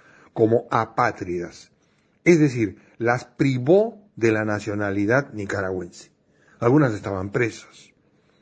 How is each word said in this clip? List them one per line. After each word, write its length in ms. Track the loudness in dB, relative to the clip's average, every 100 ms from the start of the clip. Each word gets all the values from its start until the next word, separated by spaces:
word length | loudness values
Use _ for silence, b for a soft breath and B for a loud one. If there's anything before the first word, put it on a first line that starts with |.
| b b b
como 340 | 0 2 2 0
apátridas. 1000 | -2 -2 0 0 -2 -8 -8 -8 -14 -20 _ _ _ _ _
Es 160 | 4 4
decir, 380 | 4 0 -4 -6 b b
las 260 | -2 -2
privó 800 | -4 -2 -2 0 2 2 2 -6 _ -2
de 160 | 0
la 120 | 2
nacionalidad 880 | -2 -4 -4 -4 -4 -2 0 0 0
nicaragüense. 800 | -8 -6 -4 -4 -6 -10 -16 -20 _ _ b b b
Algunas 340 | 2 4 2
estaban 380 | -2 -6 -6 -4
presas. 600 | -2 -4 -6 -20 -20 -20 _ _ _ _ _